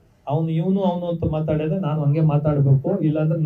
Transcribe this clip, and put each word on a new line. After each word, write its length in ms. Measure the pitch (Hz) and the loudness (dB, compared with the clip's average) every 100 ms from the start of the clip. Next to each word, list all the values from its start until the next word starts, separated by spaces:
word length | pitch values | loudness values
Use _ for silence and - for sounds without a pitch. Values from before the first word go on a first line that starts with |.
| _ _ - | _ _ -4
ಅವ್ನು 260 | 147 165 160 | -2 -2 -2
ಇವನು 220 | 185 196 185 | 0 0 0
ಅವನು 180 | 175 175 | -2 -4
ಅಂತ 120 | 170 - 156 | -4 -2 -2
ಮಾತಾಡಿದ್ರೆ 440 | 156 156 156 190 147 | -2 -2 -2 -2 -2
ನಾನು 100 | 156 | 0
ಹಂಗೆ 200 | 143 151 156 | 0 2 2
ಮಾತಾಡ್ಬೇಕು, 580 | 147 151 147 139 135 175 196 156 | 2 2 2 4 2 2 -2 0
ಇಲ್ಲಾಂದ್ರೆ 320 | 151 156 165 | 0 0 0